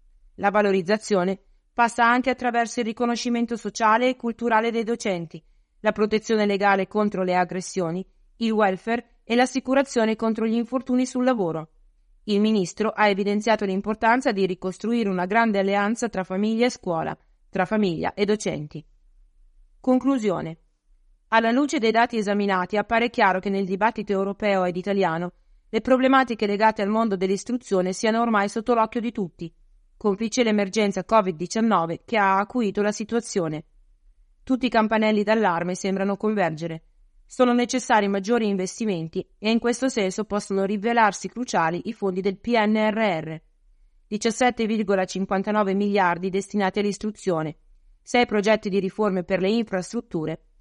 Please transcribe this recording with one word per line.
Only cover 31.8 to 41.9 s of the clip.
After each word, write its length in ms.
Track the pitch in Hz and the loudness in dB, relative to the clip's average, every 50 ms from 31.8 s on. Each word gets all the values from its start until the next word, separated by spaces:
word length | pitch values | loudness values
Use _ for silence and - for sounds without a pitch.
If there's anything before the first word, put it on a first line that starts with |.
| 165 165 165 - _ | 0 -2 -6 -8 _
che 140 | - 226 | -2 0
ha 200 | 214 196 190 190 | 2 2 4 2
acuito 440 | 196 208 - - 254 226 196 196 208 | 2 0 -2 -2 -2 -2 0 0 0
la 100 | 202 208 | 0 -2
situazione. 760 | 214 - 214 - 233 233 - - - 196 165 156 156 151 - _ _ _ _ _ _ _ _ - _ _ _ _ _ _ _ | -2 -4 -6 -4 -4 -4 -4 -2 -4 -2 -2 -2 -4 -8 -10 _ _ _ _ _ _ _ _ -20 _ _ _ _ _ _ _
Tutti 220 | - 262 233 254 | -4 -2 0 0
i 40 | 240 | 2
campanelli 540 | - 226 214 208 226 220 214 214 214 208 202 | 2 2 2 4 2 2 2 2 2 2 2
d'allarme 520 | 208 220 226 208 185 165 165 175 180 185 | 2 2 2 2 2 2 0 -2 -4 -4
sembrano 420 | - - 190 190 190 196 202 202 | -4 -2 -2 -2 0 -2 -2 -2
convergere. 680 | - 214 214 214 202 180 160 160 147 165 165 160 165 _ _ _ _ _ _ _ _ _ | -2 -2 -2 0 0 0 0 -2 -4 -8 -8 -8 -10 _ _ _ _ _ _ _ _ _
Sono 260 | _ - - 254 247 240 | _ 0 2 2 4 4
necessari 540 | 240 247 - 254 254 - - 240 214 202 | 2 0 0 -2 -4 0 2 2 2 4
maggiori 400 | 196 196 196 185 208 240 233 226 | 2 0 -2 0 0 0 0 2
investimenti 800 | 202 196 185 190 185 - - 226 214 185 165 160 160 - 190 - _ _ | 0 0 -2 -2 -6 -6 -4 -4 -2 -2 -4 -6 -6 -8 -8 -8 _ _
e 120 | _ 202 220 | _ -2 0
in 80 | 226 226 | 0 2
questo 300 | - 240 233 - 262 262 | 2 0 -2 0 -2 -2
senso 360 | - 226 190 190 - - 208 | 0 0 -2 -2 -2 -4 -6
possono 380 | - 202 208 - - 196 196 196 | -4 -4 -6 -4 -2 -2 -2 0
rivelarsi 640 | 190 214 202 196 233 233 233 220 202 190 - - | 0 -2 -2 -2 0 2 4 4 2 2 -2 -10
cruciali 540 | 185 - 233 247 - - 180 165 160 175 175 - | -10 -8 -8 -8 -2 0 0 0 0 -2 -4 -6
i 80 | 208 | -8